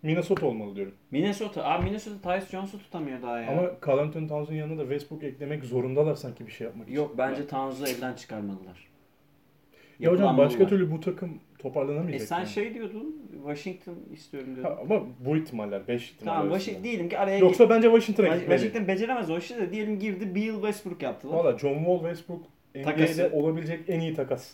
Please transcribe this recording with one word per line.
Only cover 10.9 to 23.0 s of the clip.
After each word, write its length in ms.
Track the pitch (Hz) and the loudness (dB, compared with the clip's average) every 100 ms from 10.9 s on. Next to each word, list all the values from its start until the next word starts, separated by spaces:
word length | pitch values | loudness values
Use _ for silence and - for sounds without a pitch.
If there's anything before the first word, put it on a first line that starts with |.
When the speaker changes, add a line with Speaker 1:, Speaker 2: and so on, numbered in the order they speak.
Speaker 1:
bu 100 | 156 | 0
takım 380 | - 180 175 156 _ _ | -4 -4 -8 -10 _ _
toparlanamayacak 640 | 135 151 139 147 180 139 | -6 -2 -2 -2 -2 -4
Speaker 2:
E 40 | 110 | -4
sen 120 | 170 | -4
Speaker 1:
yani. 100 | 185 | -4
Speaker 2:
şey 260 | - 226 | -4 -4
diyordun, 420 | 226 214 214 285 311 226 | -6 -8 -8 -10 -10 -14
Washington 640 | - 143 147 190 180 - 170 - | -14 -8 -8 -8 -10 -12 -14 -14
istiyorum 420 | 156 - 143 131 127 | -18 -14 -12 -10 -6
diyordun. 180 | 135 | -6
Speaker 1:
Ha, 40 | - | -4
ama 220 | 139 208 - - | 0 0 0 -8
bu 160 | 127 156 | 0 0
ihtimaller, 520 | 156 120 104 98 92 | 0 -6 -4 -6 -4
beş 220 | 120 - | -4 -4
ihtimal 220 | - - | -10 -4
Speaker 2:
Tamam, 100 | 160 | 0
Speaker 1:
arasında. 160 | 151 185 | 0 0
Speaker 2:
Washington 260 | 190 185 | -2 -6
diyelim 240 | 208 226 170 | -4 -4 -2
ki 100 | - | 0
araya 200 | 196 196 | 2 6
Speaker 1:
Yoksa 260 | 185 185 | 6 8
Speaker 2:
gir- 60 | 220 | 8
Speaker 1:
bence 160 | 226 226 | 10 10
Washington'a 400 | 226 220 208 185 | 8 6 4 4
Speaker 2:
Wa-, 100 | 170 | 4
Speaker 1:
gitmeli. 200 | - - | 4 2
Speaker 2:
Washington 280 | 220 226 190 | 2 0 0
beceremez 420 | 190 226 254 180 | 0 0 -2 -2
o 80 | 165 | -2
işi 180 | 175 240 | -4 -4
de 160 | 190 | -4
diyelim 260 | 208 214 214 | -2 -2 -2
girdi, 360 | 208 185 202 | -2 -4 -2
Beal 200 | 180 220 | -2 -2
Westbrook 480 | 214 208 208 185 170 | -2 -2 -4 -6 -6
yaptılar. 320 | 135 117 131 160 | -6 -6 -4 2
Speaker 1:
Valla 220 | 165 120 | 2 4
John 160 | 143 143 | 0 0
Wall 220 | 165 180 | 2 2
Westbrook 440 | 165 170 - 175 - _ _ | 0 -6 -8 -12 -12 _ _
N 100 | 135 | -6
B 40 | 139 | -2
A'de 160 | 151 | 4